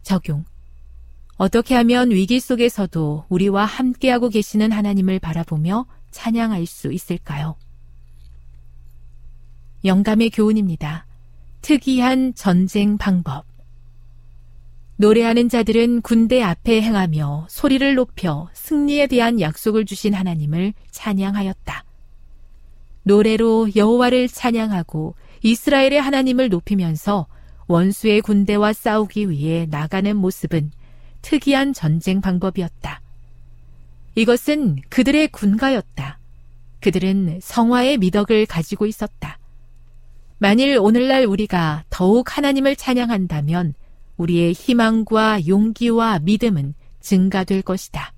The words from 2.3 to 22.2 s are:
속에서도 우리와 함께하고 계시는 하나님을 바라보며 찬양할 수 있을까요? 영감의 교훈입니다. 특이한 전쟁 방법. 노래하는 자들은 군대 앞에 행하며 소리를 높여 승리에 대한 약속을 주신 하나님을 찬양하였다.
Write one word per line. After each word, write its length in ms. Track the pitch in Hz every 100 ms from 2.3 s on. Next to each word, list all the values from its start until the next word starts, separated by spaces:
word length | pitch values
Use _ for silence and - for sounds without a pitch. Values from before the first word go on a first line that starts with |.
| 247
속에서도 840 | - 247 240 - 190 160 151 151 -
우리와 360 | 180 196 196
함께하고 640 | 208 - 254 247 262 247 240
계시는 420 | 214 208 208 214
하나님을 480 | 214 202 196 185 190
바라보며 680 | 165 160 165 156 160 208 247 - -
찬양할 560 | - 233 226 226 202 170
수 260 | - 143
있을까요? 640 | 160 - 170 - 143 156 156 - - - - - - - - - - - - - - - - - - - - - -
영감의 460 | 190 185 202 214 226
교훈입니다. 760 | - 214 220 196 160 151 160 - - - - - -
특이한 760 | - 302 - 262 247 262 262
전쟁 640 | 247 202 180 185 214 208 208
방법. 460 | - 185 160 135 - - - - - - - - - - - - - - - -
노래하는 520 | 208 220 233 226 240
자들은 540 | 240 226 226 233 240
군대 380 | - 226 226 254
앞에 400 | 214 165 - 226
행하며 680 | 220 208 185 151 147 147 160
소리를 440 | - 294 262 277
높여 540 | 262 247 - 185 143 165
승리에 560 | - - 302 285 285 285
대한 320 | 247 233 233
약속을 460 | 156 156 - 214 208
주신 280 | 196 208
하나님을 580 | 202 185 165 147 160 190 214 -
찬양하였다. 920 | - - 196 190 202 190 190 - - - - - -